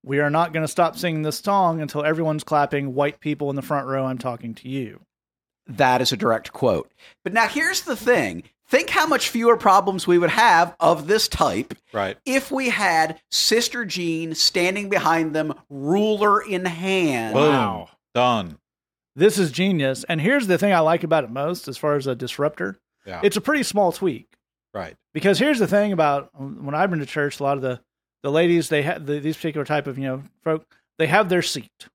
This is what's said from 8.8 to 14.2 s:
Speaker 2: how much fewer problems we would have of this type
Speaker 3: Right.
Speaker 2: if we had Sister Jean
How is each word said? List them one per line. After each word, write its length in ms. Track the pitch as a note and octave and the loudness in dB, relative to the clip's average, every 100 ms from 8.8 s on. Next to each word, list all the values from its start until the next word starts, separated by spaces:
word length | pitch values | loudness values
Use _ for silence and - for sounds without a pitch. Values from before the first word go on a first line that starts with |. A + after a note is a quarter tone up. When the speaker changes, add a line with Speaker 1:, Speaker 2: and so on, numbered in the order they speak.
| E4+ | 2
Speaker 2:
how 160 | G4 D#4+ | 0 2
much 220 | C#4 - | 0 0
fewer 280 | A#3 A#3 A#3 | 2 4 4
problems 480 | G3+ G3+ G3 F#3+ - | 6 4 4 -2 2
we 140 | F3 | 4
would 100 | F3 | 4
have 460 | - - E3 E3+ - | 4 6 6 4 4
of 280 | D#3+ E3 D3+ | 4 4 0
this 200 | A3 - | 0 0
type 460 | - C#3+ F#2+ - - _ | 0 0 0 -6 -14 _
Speaker 3:
Right. 240 | A2 G2 G2+ - | -4 -4 -6 -2
Speaker 2:
if 240 | C4+ C4+ | -2 -2
we 180 | C4+ B3+ | -4 -2
had 500 | G3 G3 D#3+ D#3+ D#3+ _ | 0 0 2 0 -4 _
Sister 540 | - - A3 A#3 B3 G#3 | -2 2 2 0 -6 -6
Jean 500 | F3+ E3+ D#3+ | -4 -2 -2